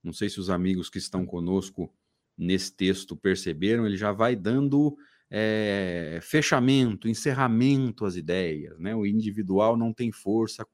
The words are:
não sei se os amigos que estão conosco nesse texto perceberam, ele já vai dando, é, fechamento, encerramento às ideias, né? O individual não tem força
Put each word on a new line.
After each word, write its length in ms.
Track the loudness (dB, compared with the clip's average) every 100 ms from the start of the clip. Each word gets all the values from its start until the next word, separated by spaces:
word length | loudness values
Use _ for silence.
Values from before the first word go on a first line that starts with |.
não 100 | -10
sei 180 | -6 -6
se 80 | -4
os 120 | -2
amigos 380 | 0 2 0 -4
que 100 | -10
estão 280 | -6 -6 -4
conosco 680 | -4 0 0 -2 -10 -10 _ _ _ _ -6
nesse 360 | -2 -2 -2
texto 440 | 0 0 0 -4 -2
perceberam, 720 | 0 0 -4 -2 0 2 0
ele 100 | 0
já 140 | -2
vai 240 | 0 0
dando, 640 | 0 0 0 2 4 2 0 -20 _ _
é, 880 | -2 0 0 0 0 -2 -4 -6 -8
fechamento, 880 | 0 0 2 2 4 4 2 0 -4
encerramento 960 | -2 -2 0 2 4 4 4 0 -2
às 120 | -4 -4
ideias, 640 | -2 0 0 -4 -10 -8
né? 160 | -6
O 120 | -2 0
individual 680 | 0 0 -4 0 4 4 4
não 160 | 0
tem 180 | -2 -6
força 560 | -4 -2 0 0 -4 -16